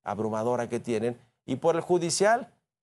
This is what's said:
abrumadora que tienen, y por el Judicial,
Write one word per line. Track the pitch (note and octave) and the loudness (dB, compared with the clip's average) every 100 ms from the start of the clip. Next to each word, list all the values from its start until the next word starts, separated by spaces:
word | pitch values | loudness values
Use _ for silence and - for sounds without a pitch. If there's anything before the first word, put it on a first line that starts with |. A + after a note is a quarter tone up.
abrumadora | - G2+ A2 A2 A#2 A#2+ A#2 | -8 -4 -2 -2 0 0 -2
que | A#2 | -4
tienen, | A#2 G#2+ A#2+ A#2+ _ _ | -2 -2 -2 -4 _ _
y | - C3 | -8 0
por | E3+ | 0
el | E3 | 0
Judicial, | E3 F3+ E3 - G3+ A#3+ - _ _ _ | 0 0 2 2 4 2 -2 _ _ _